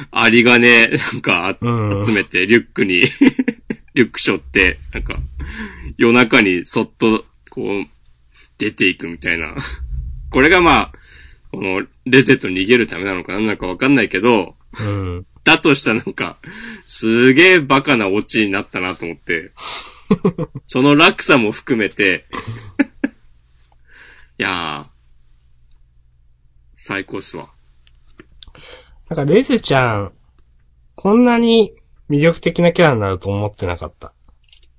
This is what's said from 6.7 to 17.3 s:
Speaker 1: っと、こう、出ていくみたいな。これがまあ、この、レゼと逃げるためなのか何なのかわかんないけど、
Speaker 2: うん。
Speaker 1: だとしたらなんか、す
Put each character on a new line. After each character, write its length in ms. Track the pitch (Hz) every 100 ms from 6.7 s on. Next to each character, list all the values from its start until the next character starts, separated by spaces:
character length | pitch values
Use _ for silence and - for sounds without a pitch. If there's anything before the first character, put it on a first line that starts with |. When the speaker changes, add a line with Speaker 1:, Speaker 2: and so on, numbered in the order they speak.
| 117
Speaker 1:
っ 80 | - _
と、 260 | 113 110 - _ _
こ 320 | - 107 101
う、 60 | - _ _ _ _ _ _ -
出 120 | 104
て 160 | - 98
い 80 | -
く 120 | 82
み 100 | 82
た 140 | 87
い 40 | 85
な。 160 | 78 139 - - - - - - -
こ 100 | -
れ 60 | 151
が 100 | 185
ま 100 | 170 123
あ、 140 | - - - - - - -
こ 100 | 98
の、 240 | 95 95 - _
レ 180 | 127 131
ゼ 140 | 117 -
と 80 | 92
逃 160 | 92 98
げ 120 | 123
る 80 | 110
た 120 | 85
め 60 |
な 100 | 98
の 100 | 92
か 80 | 85
何 140 | 95 110
な 60 |
の 40 | 95
か 100 | 92
わ 100 | 90
か 120 | 135
ん 60 | 135
な 60 |
い 60 | 101
け 120 | -
ど、 340 | 117 113 85 - _ -
Speaker 2:
う 60 |
ん。 420 | 104 101 92 90 - _
Speaker 1:
だ 160 | 147 160
と 160 | 170
し 80 | 139
た 80 | 135
ら 20 | 110
な 60 | -
ん 40 |
か、 240 | - 85 - 160 214 233 220
す 480 | - - 110 113 127